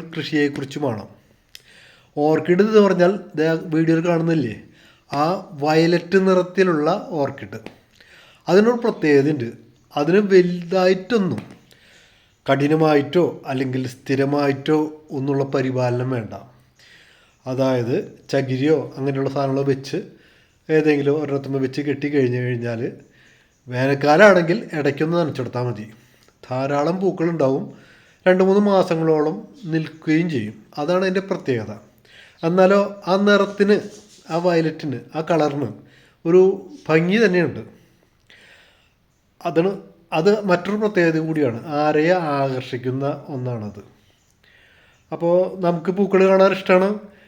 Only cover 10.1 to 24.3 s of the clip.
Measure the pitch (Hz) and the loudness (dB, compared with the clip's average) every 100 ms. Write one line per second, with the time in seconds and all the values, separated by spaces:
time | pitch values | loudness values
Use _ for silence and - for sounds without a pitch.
10.1 | 190 202 190 175 175 170 190 185 190 - | 2 4 4 4 -2 -4 0 2 0 0
11.1 | 240 185 110 - - _ _ _ _ _ | -2 0 -4 -10 -20 _ _ _ _ _
12.1 | _ _ _ - 139 143 156 156 147 135 | _ _ _ -2 0 2 2 4 2 2
13.1 | 180 151 - - 131 135 123 127 - - | 0 0 -2 -8 -6 -4 -4 -8 -10 -4
14.1 | 135 139 143 139 135 135 156 156 - - | -2 0 0 0 -2 0 0 0 -8 -12
15.1 | 139 135 139 139 139 131 127 123 120 127 | -8 -4 -2 -2 -2 -2 -2 -2 -2 -4
16.1 | 127 104 101 - _ _ _ - - _ | -6 -8 -14 -20 _ _ _ -20 -20 _
17.1 | _ _ _ - 127 135 127 113 160 - | _ _ _ -8 -2 0 0 -2 -4 -6
18.1 | - - 139 131 127 139 156 123 - 135 | -14 -4 -4 -2 -2 0 0 -2 -6 -4
19.1 | 135 135 139 139 135 139 135 - 165 - | -2 -4 -2 -2 -2 0 -2 -4 -10 -10
20.1 | - _ _ _ _ - 156 151 147 139 | -18 _ _ _ _ -2 2 2 2 2
21.1 | 151 147 139 131 135 131 131 143 135 143 | -2 -2 -4 -4 -4 -4 -4 -6 -4 -2
22.1 | 147 127 123 123 123 117 113 139 - - | 0 0 0 -4 -4 -6 -6 -8 -10 -20
23.1 | _ _ _ _ _ - 123 131 139 143 | _ _ _ _ _ -10 -2 0 0 4
24.1 | 156 214 | 6 8